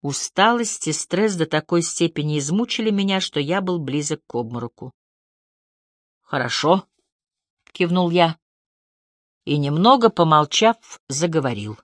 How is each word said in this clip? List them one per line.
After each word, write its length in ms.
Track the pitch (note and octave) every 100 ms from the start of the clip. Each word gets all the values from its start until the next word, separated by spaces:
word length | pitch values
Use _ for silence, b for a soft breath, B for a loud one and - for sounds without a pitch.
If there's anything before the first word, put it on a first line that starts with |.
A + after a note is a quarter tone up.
Усталость 840 | C#3+ C#3 - - G#3 A#3+ A3+ - -
и 40 |
стресс 420 | D3+ - F3 A3
до 120 | F3+ D#3
такой 360 | D#3 D#3 E3+
степени 560 | E3 - E3 E3 D3+ D3+
измучили 520 | C#3 F#3 A#3+ - A3
меня, 300 | G3+ G3 F#3+
что 200 | F#3 D3+
я 200 | C#3+ F#3+
был 180 | F#3 F3
близок 440 | C#3 C#3+ C#3+ D3+ _
к 80 |
обмороку. 580 | A#2 A2+ A#2+ A#2 _ B2+ _ _ _ _ _ _ _ _ _ _ _ _ _
«Хорошо», — 640 | _ C#3+ A#2 - D3+ F#3+ - _ _ _ _ _ _ _ _
кивнул 380 | - F3 F3+ F3
я 280 | F3 E3 E3 _ _ _ _ _ _ _ _ _ _ -
и, 100 | D3
немного 540 | C#3+ D3+ G#3+ C4 A3+
помолчав, 680 | - E3 D3+ D3 - A3 A3+ - - _
заговорил. 720 | C3+ E3+ D#3+ C3+ G#2+ G#2 G#2